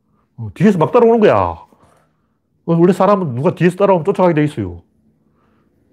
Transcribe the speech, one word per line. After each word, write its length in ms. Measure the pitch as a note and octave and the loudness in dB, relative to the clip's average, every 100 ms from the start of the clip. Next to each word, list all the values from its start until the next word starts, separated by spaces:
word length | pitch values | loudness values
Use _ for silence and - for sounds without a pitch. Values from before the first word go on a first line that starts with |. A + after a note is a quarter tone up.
| _ _ _ - | _ _ _ -16
어, 140 | A2 | -14
뒤에서 240 | - G3+ F#3 | -2 0 2
막 140 | D#3 | 0
따라오는 280 | B3 A#3 A#3 | 2 2 4
거야. 140 | G3+ | 2
어, 320 | A2 F2+ E2 - _ _ _ _ _ _ _ _ _ | 2 -2 -6 -16 _ _ _ _ _ _ _ _ _
원래 280 | - E3+ F3 | -4 0 2
사람은 420 | F#3+ F#3+ G3+ F3 | 2 2 0 -2
누가 200 | A#2+ D#3+ | -4 -4
뒤에서 220 | - F3 F3+ | 0 -2 0
따라오면 280 | G3 F#3 | 0 0
쫓아가게 300 | D3+ F#3+ F3+ | -2 0 0
돼 100 | D3+ | 0
있어요. 380 | D3+ - F#2+ E2+ _ _ _ _ _ _ _ _ _ _ _ | -2 -4 -10 -10 _ _ _ _ _ _ _ _ _ _ _